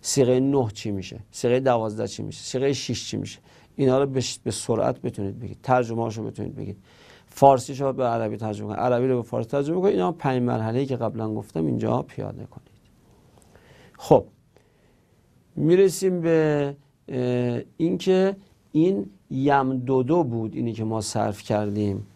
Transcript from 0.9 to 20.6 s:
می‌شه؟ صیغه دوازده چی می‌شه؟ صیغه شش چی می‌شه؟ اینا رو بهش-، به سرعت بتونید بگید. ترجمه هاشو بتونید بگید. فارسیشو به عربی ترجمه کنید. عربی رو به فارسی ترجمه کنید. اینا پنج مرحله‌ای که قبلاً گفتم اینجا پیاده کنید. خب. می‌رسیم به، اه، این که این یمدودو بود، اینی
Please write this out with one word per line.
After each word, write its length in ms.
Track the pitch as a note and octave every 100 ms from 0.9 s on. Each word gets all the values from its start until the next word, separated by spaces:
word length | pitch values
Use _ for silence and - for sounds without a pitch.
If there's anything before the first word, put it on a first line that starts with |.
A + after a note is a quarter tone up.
می‌شه؟ 300 | G2+ F#2 - -
صیغه 300 | - B2 B2
دوازده 480 | C3 A#2+ A2 G#2+ A2
چی 140 | -
می‌شه؟ 200 | G#2 G#2
صیغه 300 | - B2+ C#3
شش 360 | C3+ - A#2 -
چی 80 | G#2+
می‌شه؟ 240 | G2+ - _ - _ -
اینا 220 | C3+ C3
رو 80 | C#3
بهش-، 320 | C3 B2 -
به 120 | -
سرعت 500 | G#2 - A2+ G#2 B2
بتونید 400 | B2 A2+ G2 A2
بگید. 180 | A2 G2+
ترجمه 400 | - B2+ A#2 A2+
هاشو 220 | A2+ A2
بتونید 300 | A2 - G#2
بگید. 220 | - G2 - _ - - - _
فارسیشو 680 | - C#3 C3+ - C3+ C#3
به 120 | B2+
عربی 320 | B2 A#2 A2 A2
ترجمه 300 | A2 G#2 G#2
کنید. 120 | G#2
عربی 280 | B2 A#2+ C3
رو 100 | B2
به 60 |
فارسی 260 | A#2 A#2+ A#2
ترجمه 320 | C#3+ C#3+ F3
کنید. 120 | F#3+
اینا 200 | F#3 F3+
پنج 300 | F3 C#3+ B2+
مرحله‌ای 440 | A#2+ A#2+ A2 A#2+ C#3
که 100 | B2
قبلاً 380 | A2+ A2+ A2
گفتم 320 | A2 A2 D#3+ D#3+
اینجا 360 | A#2 A2+ A#2+
پیاده 440 | - - G2+ - G#2+
کنید. 240 | - _ _ _ _ _ _ _ _ _ - _ - - -
خب. 260 | - C3+ - _ _ _ _ _ _ _ _ _ _ _ _ -
می‌رسیم 640 | D3 F3+ G3 - F#3+ F3+
به، 560 | E3+ D#3+ D#3 D3 C#3+ C#3+ _ _ -
اه، 520 | B2+ B2 B2 B2 A#2+ - _
این 220 | E3 F3+
که 380 | F#3 F#3 F#3+ G3 - _ _
این 380 | D3+ E3+ G3 G3 - _
یمدودو 960 | C3+ C#3 C#3 C3 C3 B2 C3 B2+ E3+
بود، 300 | C#3+ A#2 A2
اینی 180 | C#3+